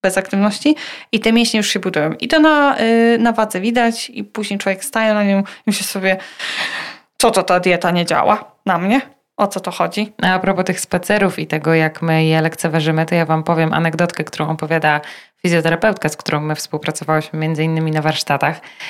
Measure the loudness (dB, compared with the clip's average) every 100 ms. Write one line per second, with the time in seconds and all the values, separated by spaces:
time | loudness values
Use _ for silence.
0 | -2 0 -2 0 0 2 2 0 -2 -14
1 | -4 -2 2 4 4 0 0 -2 -2 -2
2 | -2 -2 0 4 6 6 4 2 2 4
3 | 4 4 2 2 0 0 0 2 2 0
4 | -8 -10 -12 -8 -6 -4 -2 -4 -4 -2
5 | 0 2 2 2 0 -4 -4 -4 -4 -2
6 | 0 0 -4 -12 -10 -6 -6 -8 -10 -14
7 | _ 0 2 2 2 2 2 2 2 0
8 | 2 2 2 2 -2 _ -2 0 2 0
9 | -2 _ _ -2 -2 -2 -6 -2 -2 -2
10 | -6 -2 0 2 0 0 -2 -4 -4 -4
11 | 0 0 0 -2 -4 -4 0 2 2 -2
12 | 0 2 2 2 0 -2 -2 0 0 0
13 | 0 0 2 0 0 0 2 0 0 0
14 | -2 -2 -8 -4 -4 -4 -2 0 2 0
15 | -4 -18 -20 _ 0 2 2 2 0 0
16 | -4 -4 -4 -4 -2 -6 -6 -6 -6 -6
17 | -2 -2 -2 -4 -4 -2 0 0 0 0
18 | 0 -2 -2 0 0 -4 -12 -18 -16